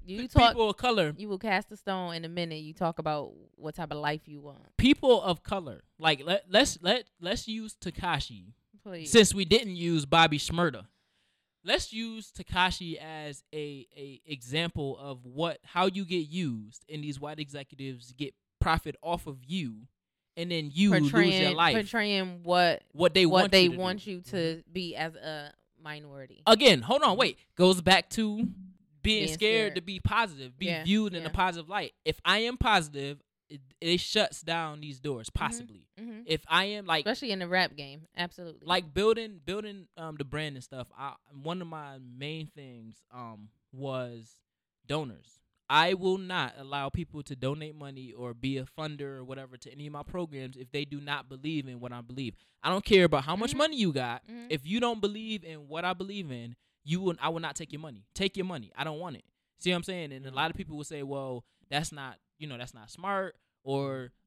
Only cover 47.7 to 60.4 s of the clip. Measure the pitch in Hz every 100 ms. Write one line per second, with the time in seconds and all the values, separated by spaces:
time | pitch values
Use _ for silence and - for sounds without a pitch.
47.7 | 151 143 135 127 117 123 117 131 135 127
48.7 | - 156 147 143 135 127 131 131 127 120
49.7 | 131 147 147 - 180 170 139 131 131 127
50.7 | 147 147 143 143 143 127 131 151 156 135
51.7 | 123 123 120 117 127 127 - _ _ 143
52.7 | 190 - 196 175 143 131 180 240 269 311
53.7 | 294 190 135 123 123 - 233 - 151 143
54.7 | 220 240 226 202 208 220 214 165 156 143
55.7 | 156 180 185 196 202 160 123 117 120 _
56.7 | _ 147 175 190 165 147 165 160 139 160
57.7 | 147 160 107 101 - 196 196 185 160 104
58.7 | - 156 151 175 120 - _ _ _ 180
59.7 | 175 170 180 151 135 135 135